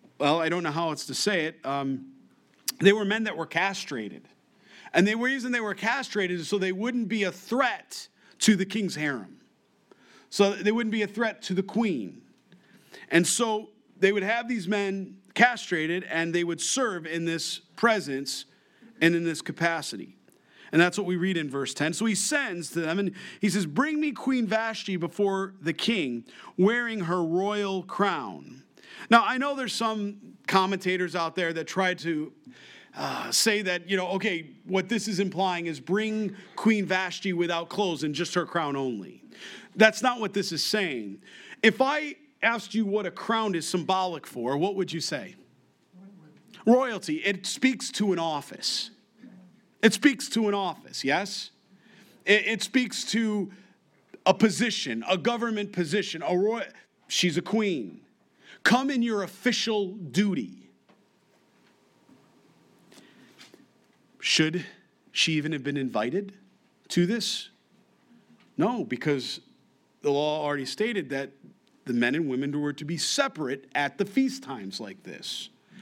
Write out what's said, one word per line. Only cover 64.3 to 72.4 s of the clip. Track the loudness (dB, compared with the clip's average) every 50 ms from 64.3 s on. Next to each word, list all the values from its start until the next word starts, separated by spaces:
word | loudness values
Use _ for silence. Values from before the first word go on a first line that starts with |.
| 4 4 4 2 0 -4 -6 -8 -14 -20 _ _ _ _ _ _
she | -2 0 0 2
even | 2 0 0 0
have | -4 -2
been | -2 -2 -2
invited | -2 -2 0 0 0 0 0 -2 -4 -4 -6 -12 -18 -20 _ _ _ _ _ _ _ _ 0
to | 2 4 4
this? | 4 2 -2 -2 -4 -4 -6 -8 -12 -18 _ _ _ _ _ _ _ _ _ _ _ -20 -20 _ _ -20 _ _ _ _
No, | 0 0 0 0 -2
because | -4 -4 -6 -2 0 0 0 0 -2 -6 -10 -12 -14 _ _ _ _ _ _ _ _ _ _ _
the | -2 0
law | 2 2 2 2 0 0 0
already | -2 -2 -2 -4
stated | -6 -4 -2 -2 0 0 -2 -4 -2
that | -4 -4 -4 -6 -10 _ -20 -20 -20 _ _ _ _ _ _
the | -2
men | 2 2 4 4 2
and | 2 0 0
women | -2 -2